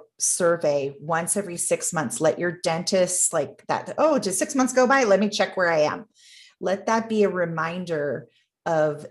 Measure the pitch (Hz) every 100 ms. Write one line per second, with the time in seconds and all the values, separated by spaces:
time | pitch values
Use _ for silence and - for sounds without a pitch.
0 | - - - - 175 170 151 143 139 139
1 | 151 165 175 208 175 170 - 170 - 165
2 | 131 - 156 156 175 170 170 165 180 190
3 | 180 - - 165 139 - - 151 - -
4 | 302 277 196 180 311 269 254 254 254 269
5 | 226 190 208 - 185 - 175 160 151 -
6 | - _ - - - - 180 196 214 226
7 | 226 220 196 180 170 160 165 180 170 156
8 | 147 123 - _ _ _ 180 160 151 147
9 | -